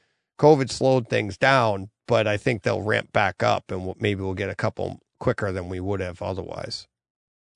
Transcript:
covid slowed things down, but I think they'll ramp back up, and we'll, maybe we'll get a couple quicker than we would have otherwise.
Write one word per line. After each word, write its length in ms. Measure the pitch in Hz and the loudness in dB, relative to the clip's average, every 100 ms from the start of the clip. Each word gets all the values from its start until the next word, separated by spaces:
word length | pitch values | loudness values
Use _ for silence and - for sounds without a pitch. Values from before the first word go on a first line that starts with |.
| _ _ _ - | _ _ _ 4
covid 320 | 147 151 123 | 6 6 2
slowed 360 | - 131 131 120 | 0 2 2 2
things 280 | 113 104 95 | -2 -2 0
down, 540 | 135 135 113 98 95 _ - | 4 4 4 0 -6 _ 0
but 180 | 113 107 | 2 2
I 120 | 104 | 0
think 240 | 135 117 | -2 -2
they'll 180 | 113 101 | -2 -2
ramp 320 | 104 110 - | 0 -2 0
back 300 | 110 98 - | 0 0 2
up, 280 | 113 101 - | 0 0 -2
and 140 | 95 | -8
we'll, 120 | 92 92 | -8 -4
maybe 220 | 104 98 | -2 -2
we'll 100 | 95 | -4
get 160 | 95 95 | -6 -6
a 60 | |
couple 460 | 98 107 - 95 92 _ - | -4 -4 -4 -8 -8 _ -4
quicker 340 | 127 113 101 | -2 -2 -4
than 160 | 92 90 | -4 -6
we 120 | 92 | -6
would 200 | 92 98 | -4 -4
have 220 | 90 82 | -6 -6
otherwise. 680 | 95 92 82 - - - - _ _ _ _ _ _ | -8 -6 -8 -10 -10 -10 -14 _ _ _ _ _ _